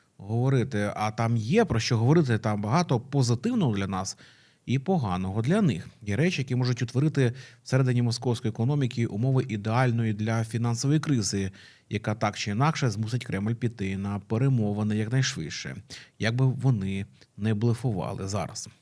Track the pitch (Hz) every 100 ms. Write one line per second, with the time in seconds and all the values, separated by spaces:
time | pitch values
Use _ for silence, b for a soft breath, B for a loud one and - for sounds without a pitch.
0 | b - 98 113 131 135 110 104 104 -
1 | 107 107 113 117 110 208 220 117 - 113
2 | 120 165 131 110 110 104 104 156 175 123
3 | - 143 120 117 233 247 147 101 98 95
4 | 95 - B B B B - 131 135 185
5 | 107 90 98 104 120 202 180 85 - -
6 | 101 101 170 175 131 127 123 123 120 127
7 | 151 - 120 127 B B - 131 127 123
8 | 120 113 123 113 110 - 120 147 127 120
9 | 117 101 127 131 135 107 107 117 127 117
10 | 113 104 107 113 113 113 117 117 139 156
11 | 156 127 98 101 95 B B B B 104
12 | - 107 104 - - 104 147 156 131 104
13 | 107 120 - 95 104 117 120 - 98 95
14 | 101 101 - 110 135 123 104 104 107 107
15 | 107 131 131 - 73 - - 67 - B
16 | B - 104 120 131 127 127 110 95 98
17 | 98 B B - 107 104 117 117 131 95
18 | 67 98 95 101 80 - - _